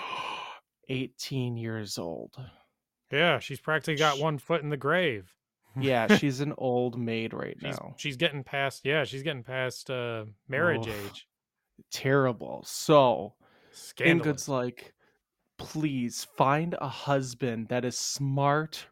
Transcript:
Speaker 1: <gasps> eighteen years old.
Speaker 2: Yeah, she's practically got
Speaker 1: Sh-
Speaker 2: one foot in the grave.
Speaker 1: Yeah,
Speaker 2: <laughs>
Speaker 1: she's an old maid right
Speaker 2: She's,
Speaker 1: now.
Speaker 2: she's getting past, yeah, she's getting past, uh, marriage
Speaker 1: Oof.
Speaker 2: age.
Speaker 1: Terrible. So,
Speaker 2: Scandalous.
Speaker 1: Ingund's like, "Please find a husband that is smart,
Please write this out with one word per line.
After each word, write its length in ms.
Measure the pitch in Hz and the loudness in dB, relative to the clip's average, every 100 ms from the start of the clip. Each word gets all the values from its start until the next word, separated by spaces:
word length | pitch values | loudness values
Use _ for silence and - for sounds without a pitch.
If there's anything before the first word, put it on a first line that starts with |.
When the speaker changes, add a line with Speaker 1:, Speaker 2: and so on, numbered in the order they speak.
| - - - | -8 -8 -8
Speaker 1:
<gasps> 540 | - - - _ _ - | -8 -12 -16 _ _ -8
eighteen 680 | 131 127 - - 135 123 117 | -6 -6 -8 -6 -4 -2 -4
years 420 | 113 110 101 - | -4 -6 -6 -6
old. 380 | 87 69 57 - 107 - _ _ _ _ - | -6 -8 -10 -14 -16 -18 _ _ _ _ -4
Speaker 2:
Yeah, 260 | 139 170 135 | 2 2 2
she's 220 | - 131 | -2 -8
practically 360 | - 156 165 147 | -2 -2 0 2
got 200 | 156 139 | 4 4
Speaker 1:
Sh- 40 | |
Speaker 2:
one 180 | 156 147 | 0 -2
foot 240 | - 165 | -2 -2
in 80 | 147 | -2
the 60 | 143 | -2
grave. 580 | 135 175 175 107 90 _ _ _ _ 135 | 0 2 2 -2 -8 _ _ _ _ -2
Speaker 1:
Yeah, 280 | 135 123 110 | 2 4 6
Speaker 2:
<laughs> 100 | 208 | 6
Speaker 1:
she's 240 | 147 131 | 4 0
an 140 | 143 - | -4 -2
old 400 | 131 123 123 117 | 0 0 0 -2
maid 340 | 113 113 113 | -4 -2 -4
right 220 | - - - | -6 -8 -8
Speaker 2:
She's, 180 | - - | -8 -8
Speaker 1:
now. 140 | - - | -10 -8
Speaker 2:
she's 200 | 147 127 | -6 0
getting 260 | 165 143 | 0 -2
past, 400 | - 139 139 - | -6 -2 -2 -2
yeah, 200 | 135 156 | 0 0
she's 180 | 123 135 | 0 -4
getting 220 | 147 135 | -6 -6
past, 460 | 117 131 127 - - | -6 -4 -4 -4 -6
uh, 340 | 127 120 113 107 104 - | -4 -4 -4 -8 -14 -4
marriage 400 | 131 170 135 113 | 0 2 2 -2
Speaker 1:
Oof. 60 | 104 101 | -6 -8
Speaker 2:
age. 200 | - - _ _ _ _ - - | -12 -20 _ _ _ _ -20 -12
Speaker 1:
Terrible. 720 | - 135 139 131 110 64 65 - | -2 4 4 4 0 -6 -10 -10
So, 680 | - - 147 127 110 98 _ _ _ _ | -4 6 8 8 4 -4 _ _ _ _
Speaker 2:
Scandalous. 560 | - - - 127 165 151 | -20 -14 2 6 6 4
Speaker 1:
Ingund's 220 | 135 - | -2 -2
like, 460 | 131 123 - - _ _ _ _ _ _ - | -2 -2 -6 -18 _ _ _ _ _ _ -16
"Please 680 | - 156 151 135 120 - - - | -10 -2 0 0 -2 -4 -6 2
find 380 | 135 147 170 190 | 4 4 0 -4
a 80 | 139 | -6
husband 800 | - - 139 131 123 127 113 110 | -6 0 0 0 -4 -4 -4 -2
that 160 | 123 | -2
is 120 | 123 - | 0 -2
smart, 880 | - - 139 139 139 147 156 - - | -4 -2 -2 2 4 4 0 -8 -14